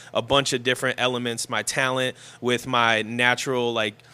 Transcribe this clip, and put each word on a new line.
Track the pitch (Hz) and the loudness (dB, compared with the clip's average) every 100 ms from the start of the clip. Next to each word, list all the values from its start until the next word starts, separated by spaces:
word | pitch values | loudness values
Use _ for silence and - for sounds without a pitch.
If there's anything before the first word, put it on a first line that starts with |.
| - | -6
a | 107 | -4
bunch | 117 139 135 | 2 2 2
of | 131 | 0
different | 120 123 127 - | 0 -2 -2 -2
elements, | 123 123 120 117 - | -2 -2 -4 -6 -4
my | 110 | -4
talent | 110 - 131 131 127 - - - | -4 0 0 0 -2 -4 -16 -6
with | 120 120 131 | -2 -2 0
my | 123 117 110 | 2 4 4
natural, | 110 120 123 123 143 127 120 | 0 0 2 2 0 -2 0
like, | 117 107 104 - | 0 -2 -4 -18